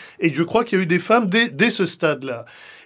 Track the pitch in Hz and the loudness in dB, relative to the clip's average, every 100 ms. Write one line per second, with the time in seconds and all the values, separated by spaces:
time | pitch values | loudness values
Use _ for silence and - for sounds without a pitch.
0 | - - 165 139 170 220 233 190 175 175 | -18 -2 -2 0 0 0 2 0 2 0
1 | 180 226 208 214 233 139 233 233 180 - | 2 2 2 0 0 2 0 2 -2 0
2 | 160 139 131 117 117 - - - | -2 -2 -6 -10 -12 -20 -20 -12